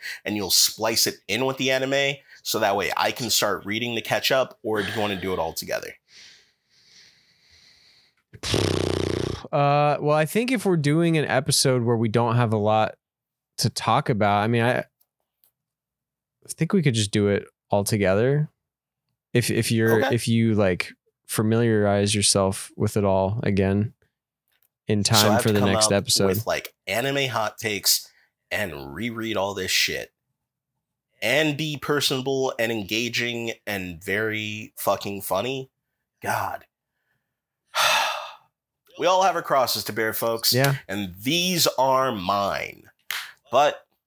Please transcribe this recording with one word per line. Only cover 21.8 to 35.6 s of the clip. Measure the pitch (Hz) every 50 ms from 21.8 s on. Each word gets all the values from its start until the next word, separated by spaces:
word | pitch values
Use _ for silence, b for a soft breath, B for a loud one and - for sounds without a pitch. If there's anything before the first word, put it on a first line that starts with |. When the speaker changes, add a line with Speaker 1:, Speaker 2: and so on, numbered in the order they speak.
| 104 101 101 101 101 101 104
Speaker 2:
yourself | 104 98 - - 101 95 95 98 - - - -
with | - 104 104 -
it | 110 101
all | 98 95 95 95 95 107 123
again | - 101 101 98 98 98 98 101 107 - - _ _ _ _ _ _ _ _ _ _ _ _ _ _ _ _ _ _ -
in | 110 104 98
Speaker 1:
So | - 113
I | 104
Speaker 2:
time | 107 107
Speaker 1:
have | 104 101
Speaker 2:
for | - 113
Speaker 1:
to | 104
Speaker 2:
the | 104
Speaker 1:
come | 98 98
Speaker 2:
next | 95 95 -
Speaker 1:
up | -
Speaker 2:
episode. | 98 101 92 - - - 98
Speaker 1:
with, | 98 92 107 110
like, | 92 82 71 - - _ _ _
anime | 92 98 113 127 139 139 139 139 127
hot | 117 113 107 107 - -
takes | - 110 104 95 - - - - - B B B B B B _ _ -
and | - 107 104 90 76 71 67 69 69
reread | 87 113 120 113 113 110 110 104
all | 95 95 101 98
this | 98 92 92
shit | - - - - 76 64 55 - _ _ _ _ _ _ _ _ _ _ _ _ _ _ _ _ _ _ _ _ _ -
and | 104 110 131 151 156 151 147
be | 135 160 156 147
personable | 135 - - 147 143 - - 143 131 131 139 135 131 131 127 - -
and | 113 113
engaging | 117 110 95 90 107 113 120 117 120 120 120 120 117 117 117 113 110 - -
and | 104 101 95 90 90 85 82
very | - 98 98 104 110 110 107 107 107 107 107 107 110 - _
fucking | - - 110 98 - - 104 101 98
funny. | - - 92 95 107 127 135 131